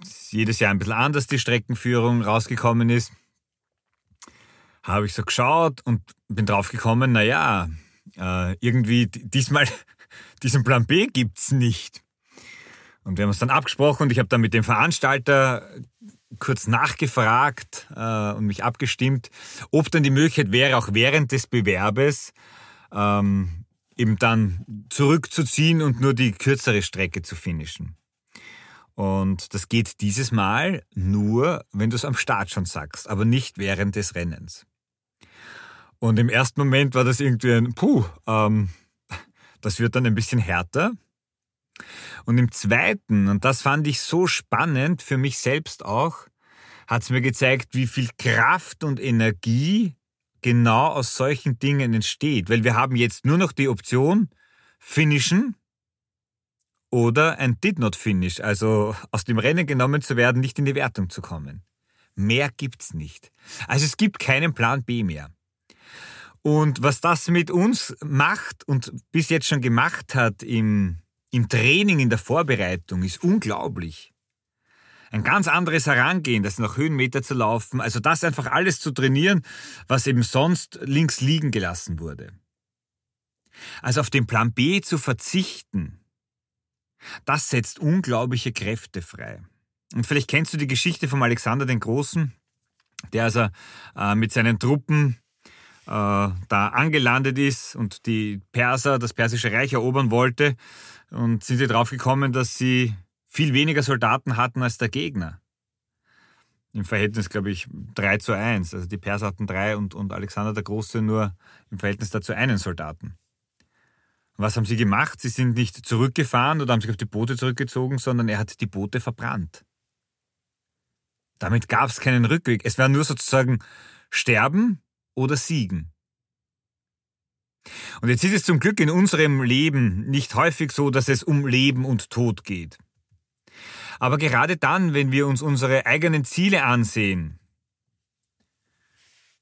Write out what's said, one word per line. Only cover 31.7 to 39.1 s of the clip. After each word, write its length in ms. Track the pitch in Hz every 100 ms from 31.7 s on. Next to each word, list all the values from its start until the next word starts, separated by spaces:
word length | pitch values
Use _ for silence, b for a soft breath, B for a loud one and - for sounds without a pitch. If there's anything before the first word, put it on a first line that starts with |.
wenn 180 | 98 110
du's 140 | 120
am 100 | 143
Start 360 | 123 - 110 95
schon 140 | -
sagst, 440 | 87 - 76 - -
aber 160 | 101
nicht 340 | 110 127 123 -
während 380 | 98 95 101 101
des 180 | 101
Rennens. 520 | 90 85 65 60 - _ _ _ _ _ _ B B B B B B B _
Und 160 | 117 110
im 100 | 120
ersten 320 | 113 131 -
Moment 360 | 139 135 143 127
war 80 |
das 160 | 127 123
irgendwie 320 | 139 117 123
ein, 220 | 117 123
puh, 300 | 120 277 254 95 - -
ähm, 440 | 110 107 107 98 B B _ _